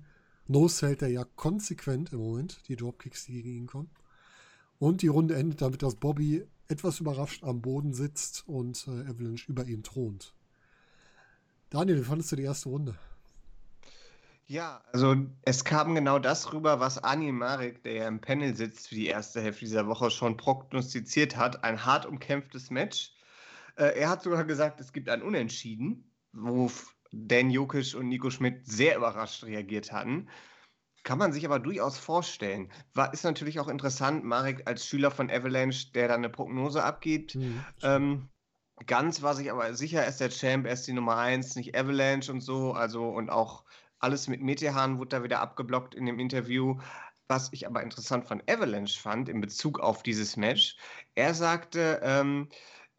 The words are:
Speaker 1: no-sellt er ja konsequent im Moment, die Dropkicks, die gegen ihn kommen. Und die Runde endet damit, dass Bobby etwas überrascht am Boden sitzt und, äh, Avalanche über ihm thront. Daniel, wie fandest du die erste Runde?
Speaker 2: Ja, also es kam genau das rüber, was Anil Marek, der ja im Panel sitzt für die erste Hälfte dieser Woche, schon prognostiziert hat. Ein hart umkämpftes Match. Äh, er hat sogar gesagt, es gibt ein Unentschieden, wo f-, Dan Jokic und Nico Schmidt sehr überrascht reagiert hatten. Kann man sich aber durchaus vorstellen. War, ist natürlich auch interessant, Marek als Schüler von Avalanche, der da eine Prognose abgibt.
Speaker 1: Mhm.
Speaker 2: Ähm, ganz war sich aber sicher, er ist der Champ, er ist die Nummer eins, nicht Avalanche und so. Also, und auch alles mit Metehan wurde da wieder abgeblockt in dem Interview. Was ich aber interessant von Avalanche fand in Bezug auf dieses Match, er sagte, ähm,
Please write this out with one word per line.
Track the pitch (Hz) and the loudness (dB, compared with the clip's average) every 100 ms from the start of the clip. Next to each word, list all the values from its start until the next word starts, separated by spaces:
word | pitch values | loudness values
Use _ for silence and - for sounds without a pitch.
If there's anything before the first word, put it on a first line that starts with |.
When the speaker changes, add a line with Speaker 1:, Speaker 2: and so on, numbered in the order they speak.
| - _ _ _ - | -4 _ _ _ 2
Speaker 1:
no-sellt | 139 165 - 143 139 | 6 6 6 2 2
er | 135 | 0
ja | 123 | 0
konsequent | 123 - 156 208 208 165 143 131 170 | -4 -2 0 0 -2 -4 -2 -2 -2
im | 120 | -4
Moment, | 110 117 180 - - | -4 -4 -6 -10 -10
die | 117 | -6
Dropkicks, | 120 - 127 - | -6 -8 -14 -14
die | - 123 | -10 -10
gegen | 120 120 | -8 -8
ihn | 123 | -8
kommen. | 135 170 - _ _ _ - - - _ _ | -10 -10 -14 _ _ _ -20 -20 -20 _ _
Und | 147 185 | 4 6
die | 165 | 6
Runde | 147 160 | 6 4
endet | 147 160 147 | 4 0 2
damit, | 131 127 | 0 2
dass | 135 - | -2 0
Bobby | 143 147 151 160 - _ - | 0 2 2 0 -2 _ -6
etwas | 151 180 - | -2 -2 -2
überrascht | 156 135 143 - | -2 -2 -4 -6
am | 143 120 | -4 -4
Boden | 127 139 147 | -2 -2 -2
sitzt | 123 147 - - - - | -2 -4 -4 -8 -10 -6
und, | 131 123 123 135 | -4 -4 -6 -8
äh, | 123 135 | -8 -8
Avalanche | 120 117 117 - | -6 -6 -6 -4
über | 127 120 | -4 -4
ihm | 110 | -6
thront. | - 135 113 101 - - _ _ _ _ _ _ _ _ _ _ _ _ _ | -6 -4 -4 -6 -14 -20 _ _ _ _ _ _ _ _ _ _ _ _ _
Daniel, | 147 185 147 | 0 4 4
wie | |
fandest | 120 156 156 | 2 -2 -2
du | 139 | -2
die | |
erste | 139 147 131 | -2 -4 -4
Runde? | 143 135 95 - - - - - - - - - - - - - _ - | -4 -4 -6 -14 -18 -18 -20 -18 -18 -18 -18 -20 -20 -20 -20 -20 _ -8
Speaker 2:
Ja, | 151 160 123 - | -6 -6 -10 -4
also | 127 135 135 135 - | 4 6 6 2 -2
es | 131 127 | 0 0
kam | - 151 156 | 2 4 4
genau | 160 139 139 | 4 6 6
das | 127 - - | 4 2 -2
rüber, | 156 156 135 | 0 4 4
was | 131 131 | 2 0
Anil | 131 151 151 | 0 0 0
Marek, | 120 123 135 123 117 | 0 -2 -2 -4 -6
der | 120 | -6
ja | 113 110 | -4 -2
im | 110 | -4
Panel | - 143 139 110 | -2 0 0 -2
sitzt | 113 - - | -6 -8 -10
für | |
die | 110 82 | -4 -2
erste | 104 107 117 | -2 -4 -4
Hälfte | 107 101 110 | -4 -4 -2
dieser | 110 104 | 0 0
Woche, | 113 120 | 2 0
schon | - 120 113 | 2 0 2
prognostiziert | 139 135 - 131 127 123 - 151 147 120 | 0 0 -2 -4 -2 -6 0 2 4 4
hat. | 123 - | 0 2
Ein | 113 110 | -2 0
hart | 123 147 - | 2 2 2
umkämpftes | 123 - 139 139 127 - | -8 -2 -2 -2 -14 -4
Match. | 127 208 - - _ _ - - - - - | -2 -2 -4 -8 _ _ -20 -20 -20 -14 2
Äh, | 147 - | 4 6
er | 156 | 2
hat | 185 | 2
sogar | 180 165 | 2 0
gesagt, | 156 143 151 147 | 2 2 0 0
es | 135 | -12
gibt | 147 131 | -8 -2
ein | 117 | -2
Unentschieden, | 190 175 113 - 117 107 156 247 - _ _ | 0 0 -2 -4 -8 -4 -4 -4 -10 _ _
wo | 110 117 123 120 | -8 0 2 2
f-, | - - _ _ | 0 -14 _ _
Dan | 110 110 123 131 | -14 4 6 6
Jokic | 131 135 143 135 | 4 2 0 -2
und | 123 123 | -4 -4
Nico | 127 131 | -2 -2
Schmidt | 127 127 127 120 | 0 0 0 -4
sehr | 107 151 117 | 4 6 6
überrascht | 113 104 107 - | 2 0 -6 -8
reagiert | 113 107 101 104 - | -8 -8 -4 -6 -4
hatten. | 104 104 160 208 - - - _ _ _ _ | -6 -4 -4 -6 -16 -20 -20 _ _ _ _
Kann | - 135 | -4 2
man | 190 | 2
sich | 143 | 2
aber | 156 135 | 0 0
durchaus | 135 202 135 131 | 0 -2 -2 -4
vorstellen. | - 175 170 - 104 101 95 - - | 0 0 0 -4 -4 -4 -8 -14 -4
War, | 131 131 | 0 0
ist | - | 0
natürlich | 170 - 151 156 | -2 -2 -4 -4
auch | 143 | -4
interessant, | 139 139 131 135 156 | -4 -4 0 0 0
Marek | 120 120 135 131 - | 0 2 0 -2 -4
als | 117 - | -4 -4
Schüler | 139 139 | 2 2
von | 135 127 | 2 0
Avalanche, | 123 131 131 131 135 - | 0 0 2 0 -2 -2
der | 123 120 | 0 2
da | |
eine | 120 120 | 2 0
Prognose | 120 123 127 143 147 | -6 -6 -2 0 0
abgibt. | 131 - 160 156 - | 0 -2 -2 -2 -4
Speaker 1:
Mhm. | 131 127 120 139 - | -6 -4 -6 -10 -2
Speaker 2:
Ähm, | 139 139 143 143 131 _ _ _ _ - - | 2 4 4 0 -6 _ _ _ _ -16 0
ganz | 123 165 156 | 2 2 0
war | 143 | 0
sich | 139 139 | 0 -2
aber | 120 117 | -2 -2
sicher, | 123 156 160 | -4 -2 0
er | 127 | 0
ist | 131 | 0
der | 127 | -2
Champ, | - 131 131 123 | 0 2 2 0
er | |
ist | 127 135 | -4 -2
die | |
Nummer | 123 117 117 | 0 2 2
eins, | 123 131 131 | 2 2 -2
nicht | 123 120 131 | -8 -4 -2
Avalanche | 135 139 135 139 135 | 2 4 4 2 -2
und | 131 | -6
so. | 131 131 131 | -4 -2 0
Also, | 113 113 117 117 | 0 -2 0 -2
und | 101 110 | -2 0
auch | 113 113 - - - _ _ | 0 0 -4 -20 -20 _ _
alles | 127 139 - | 0 0 -2
mit | 127 | -4
Metehan | 135 139 143 135 135 127 | -2 0 0 2 2 0
wurde | 127 131 | -2 -4
da | |
wieder | 120 123 | 0 -2
abgeblockt | 113 - 123 127 131 | -2 -4 -2 -2 -2
in | - | -4
dem | 123 117 | -4 -2
Interview. | 127 127 117 127 131 131 - - - _ - | -2 -2 0 0 0 -2 -8 -16 -18 _ -2
Was | 131 135 | -2 -2
ich | 135 - | -8 -6
aber | 117 | -4
interessant | 113 123 110 123 - | -4 -8 -2 -2 -2
von | - - | -4 0
Avalanche | 226 147 101 101 - | 0 0 -2 -4 -4
fand | 107 113 135 | -4 -4 -2
in | 110 | -4
Bezug | 104 - 156 - | -4 -2 -4 0
auf | 113 110 | 0 0
dieses | 117 107 101 - | -2 -2 -2 0
Match, | 107 - - - - - - | 2 4 2 0 -16 -18 -4
er | 113 151 | 2 2
sagte, | 165 170 170 - 170 160 151 | 2 2 0 -2 2 2 2
ähm, | 135 139 139 143 143 - - - - | 4 4 4 0 -4 -12 -20 -20 -20